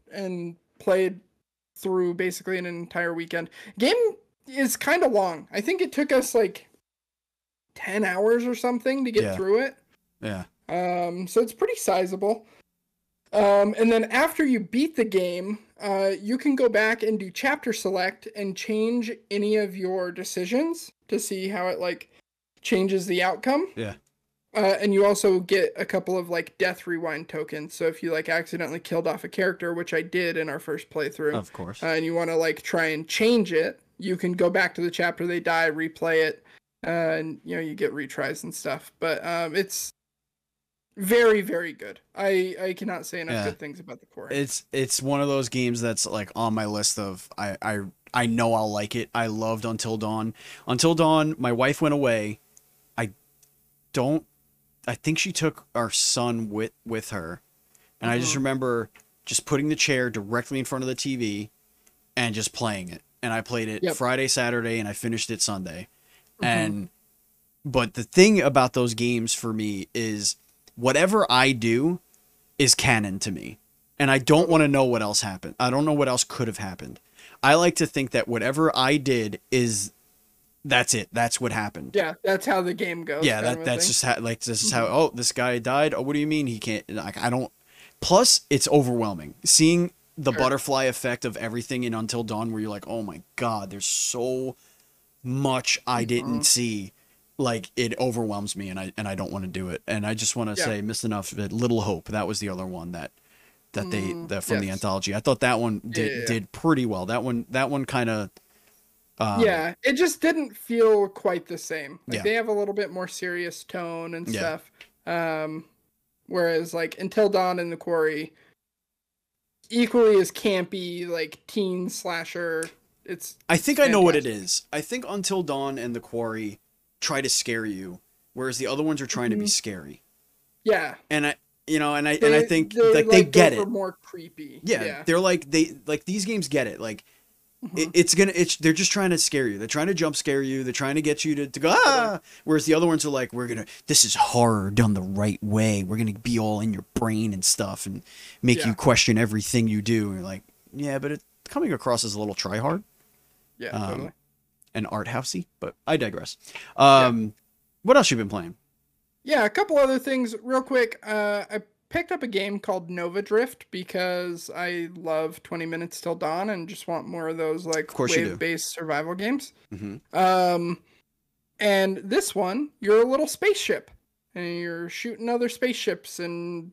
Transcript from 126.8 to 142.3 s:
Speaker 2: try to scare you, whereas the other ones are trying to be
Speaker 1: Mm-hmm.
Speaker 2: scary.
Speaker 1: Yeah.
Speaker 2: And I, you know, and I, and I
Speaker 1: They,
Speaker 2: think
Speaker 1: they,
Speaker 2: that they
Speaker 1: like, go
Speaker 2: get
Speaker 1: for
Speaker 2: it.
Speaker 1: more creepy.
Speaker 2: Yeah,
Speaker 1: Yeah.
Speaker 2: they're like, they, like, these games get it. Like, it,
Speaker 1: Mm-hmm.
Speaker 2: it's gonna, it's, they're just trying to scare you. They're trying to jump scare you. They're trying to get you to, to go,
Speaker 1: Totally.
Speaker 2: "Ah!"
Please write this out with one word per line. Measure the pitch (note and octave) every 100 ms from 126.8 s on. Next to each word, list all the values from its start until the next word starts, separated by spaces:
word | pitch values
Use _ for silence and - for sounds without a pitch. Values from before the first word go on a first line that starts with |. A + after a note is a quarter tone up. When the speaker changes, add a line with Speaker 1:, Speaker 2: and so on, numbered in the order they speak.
| _ _
Speaker 2:
try | - C#3
to | C3+
scare | - - A2+
you, | A2 F#2+ F#2+ F2+ _ _ _
whereas | B2 C3 A#2+
the | C3
other | C3+
ones | D#3 D3
are | C3+
trying | B2+ A#2+
to | G#2
be |
Speaker 1:
Mm-hmm. | G#2
Speaker 2:
scary. | - A2+ F#2+ C#2+ - _ _ _ _ _ _
Speaker 1:
Yeah. | A3 G3 D3+ A#2+ -
Speaker 2:
And | D3+ D3
I, | - _ _ -
you | D#3
know, | D3
and | D3 D3
I, |
and | D3+ D3+
I | D3+
Speaker 1:
They, | D#3
Speaker 2:
think | E3 D#3
Speaker 1:
they, | A#3
Speaker 2:
that | A3+ A3 F#3
they | F#3+
Speaker 1:
like, | D#3
go |
Speaker 2:
get | F3 E3
Speaker 1:
for | A2+
Speaker 2:
it. | G3+
Speaker 1:
more | G#3 F#3+
creepy. | - - F3+ E3 - D3 B2+
Speaker 2:
Yeah, | E3+ F#3
Speaker 1:
Yeah. | G#2+ C#3
Speaker 2:
they're | D#3 E3+
like, | F#3+ F3+ C#3
they, | D#3+ D#3+ - -
like, | D3+ -
these | G3+
games | F#3+ A3 C#3
get | C#3+ A#2+
it. | E2+
Like, | A2 G#2+ - _ _ _ _ _
it, | A3
Speaker 1:
Mm-hmm. | F3 D#3+
Speaker 2:
it's | E3 E3+
gonna, | E3+ G3
it's, | F3 E3+ -
they're | D#3+
just | D#3+ F#3+
trying | G#3 F#3+
to | E3
scare | - C#3+ B2
you. | G2+
They're | A2+
trying | D#3 E3+
to |
jump | F3+ D#3 D3
scare | - C#3
you. | C3+ C3+
They're | B2+
trying | A#2+ C3+
to | D3
get | D3+ D3
you | D#3 C#3+
to, | C#3
to | -
go, | D#3+
Speaker 1:
Totally. | G#4 A#4
Speaker 2:
"Ah!" | C4+ A3+ F#3+ -